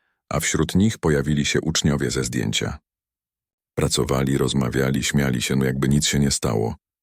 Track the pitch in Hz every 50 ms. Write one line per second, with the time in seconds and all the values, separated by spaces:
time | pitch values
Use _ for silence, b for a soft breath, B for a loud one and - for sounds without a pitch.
0 | b b b b b - - 76 80 - - - 78 82 - 90 98 110 107 -
1 | - 82 76 71 67 71 76 73 71 - - - - - 82 - - 80 71 69
2 | 71 62 60 65 64 60 62 62 53 52 53 - - - - - - _ _ _
3 | _ _ _ _ _ _ _ _ _ _ _ _ _ _ _ - 80 71 - -
4 | 62 - 69 65 67 67 67 67 67 62 64 69 65 60 - 65 67 65 67 65
5 | 60 - - 73 69 67 64 60 57 - 65 67 67 65 65 67 69 67 71 73
6 | 73 - - 71 71 69 67 - - 65 57 52 55 55 - - _ _ _ _